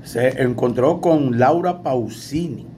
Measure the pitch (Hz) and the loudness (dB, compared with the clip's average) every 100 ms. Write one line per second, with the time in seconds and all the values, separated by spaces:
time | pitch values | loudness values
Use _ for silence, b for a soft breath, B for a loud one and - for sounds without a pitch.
0 | - - 127 123 127 120 127 123 131 175 | -8 0 0 2 -2 0 0 2 2 2
1 | 180 160 135 120 123 170 175 175 151 131 | 2 2 2 4 4 4 0 -4 -2 -2
2 | 107 - - 151 175 117 - | -4 -10 -8 -6 -6 -8 -14